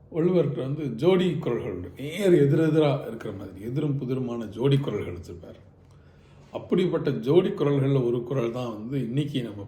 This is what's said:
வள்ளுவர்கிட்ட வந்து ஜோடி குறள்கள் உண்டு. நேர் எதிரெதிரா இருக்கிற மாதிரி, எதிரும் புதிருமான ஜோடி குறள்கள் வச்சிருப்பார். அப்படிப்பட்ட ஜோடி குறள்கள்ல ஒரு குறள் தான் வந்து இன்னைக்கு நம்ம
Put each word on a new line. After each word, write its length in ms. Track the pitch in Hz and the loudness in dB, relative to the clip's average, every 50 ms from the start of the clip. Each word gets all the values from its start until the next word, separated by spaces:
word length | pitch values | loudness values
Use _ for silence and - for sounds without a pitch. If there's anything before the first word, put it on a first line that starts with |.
| - - - | -16 -8 -2
வள்ளுவர்கிட்ட 420 | 156 165 180 180 170 143 139 - | 0 2 4 4 4 4 2 0
வந்து 300 | 135 131 135 143 156 151 | -4 -4 -6 -4 -4 -4
ஜோடி 480 | 123 113 113 147 185 190 180 185 180 143 | -6 -2 2 4 6 6 6 4 2 0
குறள்கள் 380 | - - 123 120 110 - 104 | -2 -2 -2 -2 -2 -4 -6
உண்டு. 200 | 92 87 90 90 - | -8 -8 -10 -12 -12
நேர் 360 | - 135 151 160 202 202 185 | -10 -10 -8 -4 0 4 6
எதிரெதிரா 720 | 170 147 139 139 156 160 160 156 151 160 151 143 131 - - | 6 8 6 6 6 4 4 4 4 4 4 4 2 0 -4
இருக்கிற 260 | 117 113 113 - 110 | -8 -10 -10 -10 -10
மாதிரி, 280 | 98 98 101 92 92 95 | -10 -10 -12 -12 -12 -12
எதிரும் 380 | 104 120 131 156 151 147 135 139 | -10 -6 -4 -2 -2 -2 -2 -2
புதிருமான 480 | 135 120 131 131 123 117 117 117 113 | -2 -4 -4 -4 -4 -4 -6 -6 -8
ஜோடி 320 | 98 95 113 131 143 139 135 | -8 -4 0 2 2 2 2
குறள்கள் 380 | - 123 104 98 90 92 90 | 0 -2 -4 -6 -6 -8 -10
வச்சிருப்பார். 420 | 87 - - 87 - - - - - - - - _ - - - - - - - - - - - - - - | -12 -12 -14 -16 -16 -16 -18 -20 -20 -20 -20 -20 _ -20 -20 -20 -20 -20 -20 -20 -20 -20 -20 -20 -20 -20 -14
அப்படிப்பட்ட 580 | - - - - 196 180 190 156 160 160 160 151 | -12 -10 -4 0 0 2 2 2 0 -2 -2 -2
ஜோடி 380 | 123 113 110 135 156 185 185 - | -4 -2 0 4 4 4 4 4
குறள்கள்ல 580 | - - 147 143 143 139 135 139 139 135 120 | 0 0 0 2 2 2 2 2 2 2 2
ஒரு 180 | 120 120 123 117 | 0 0 -2 -2
குறள் 260 | - 139 135 117 117 | -4 -4 -2 -2 -2
தான் 220 | 113 123 123 117 | -4 -4 -6 -8
வந்து 260 | 107 104 107 120 143 135 | -8 -10 -8 -6 -6 -6
இன்னைக்கு 440 | 117 110 123 147 151 - - 131 | -6 -4 -4 -4 -4 -4 -4 -6
நம்ம 200 | 117 104 101 104 - | -6 -6 -10 -12 -12